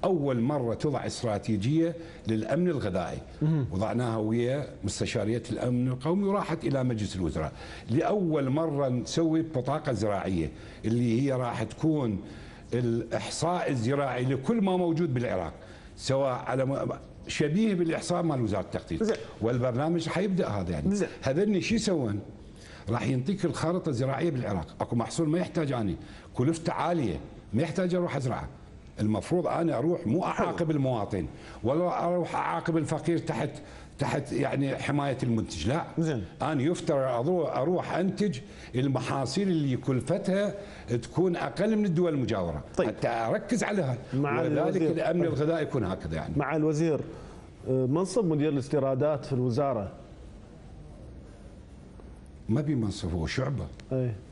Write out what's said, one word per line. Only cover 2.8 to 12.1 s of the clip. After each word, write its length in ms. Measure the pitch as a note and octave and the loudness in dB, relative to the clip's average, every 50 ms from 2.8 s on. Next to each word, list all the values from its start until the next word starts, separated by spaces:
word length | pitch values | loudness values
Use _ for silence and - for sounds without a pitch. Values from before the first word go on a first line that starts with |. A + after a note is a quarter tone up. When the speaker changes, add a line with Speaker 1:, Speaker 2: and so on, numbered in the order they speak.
| - G#2+ F2 F#2 F2 - - C2 - - - - | 0 0 0 0 -2 -2 -4 -8 -10 -12 -4 0
Speaker 2:
مهم. 240 | D3+ D#3 D#3+ D3+ C3 G#2+ | 2 2 2 2 0 0
Speaker 1:
وضعناها 440 | F#2+ F#2+ - F#2 G#2+ A#2 B2 A#2 A2+ | 0 0 0 0 0 0 0 0 0
ويا 500 | A2+ G#2+ G#2+ A2+ A#2+ A#2+ B2 C3 D3 C3+ - - - - | 0 0 2 2 2 2 2 0 0 -2 -6 -10 -6 -6
مستشارية 580 | G2+ - - G#2+ - - A#2 G2+ G#2 A#2 A#2+ A#2 - | -6 -2 -2 -4 -2 0 0 0 2 0 -2 -2 -4
الأمن 380 | G#2+ - - B2 B2 B2 B2 C3 | -4 -2 0 0 2 2 2 0
القومي 360 | C3 C3 - D#3 F3 G3+ G3+ | 0 -2 0 0 0 2 2
وراحت 400 | G3 G3 G3+ - - D#3+ D#3+ - | 2 2 0 0 0 -4 -2 -2
إلى 200 | D#3+ C3+ C3 C3 | 0 0 2 2
مجلس 320 | B2+ A#2+ G#2+ G#2 F#2+ - | 2 0 0 -2 -2 -2
الوزراء. 360 | F#2 F2+ D#2+ C#2 E2 D#2 D2+ - - - - - - - - | -2 -2 0 0 -2 -4 -4 -6 -10 -14 -14 -14 -14 -6 0
لأول 600 | A2 D3 A3 - G3+ G#3+ F#3+ E3 D#3 D3+ C#3 C3 | 2 2 4 4 2 2 2 2 2 2 2 2
مرة 380 | C3 D#3 E3 D#3+ C#3+ C#3 C#3+ C3 | 2 2 2 0 0 0 2 2
نسوي 540 | B2 B2 A2 - - E3 E3+ E3 D#3 D#3+ | 0 0 -2 -2 0 2 2 4 2 2
بطاقة 500 | D#3+ D#3+ - C3 B2 - C#3 D#3 D3+ D3 | 0 0 -2 -2 0 0 -2 -2 0 -2
زراعية 580 | B2+ F#2+ G#2+ G#2+ G2+ F#2+ D#2+ F#2+ F#2+ E2+ D#2+ C#2+ - - - - - - - | -2 0 0 0 0 0 0 0 0 0 0 -2 -4 -10 -16 -16 -16 -6 -2
اللي 380 | A2 A2+ A#2+ B2 A#2+ A2 A#2+ | 0 2 2 2 4 4 2
هي 100 | C#3 C#3 | 2 2
راح 300 | C3 B2+ B2+ A#2+ A#2+ A#2+ | 2 0 0 -2 -2 -2
تكون 580 | A#2 G2+ - - - D#3+ D#3 D3+ C3+ A2+ | -4 -6 -4 0 2 2 2 2 2 0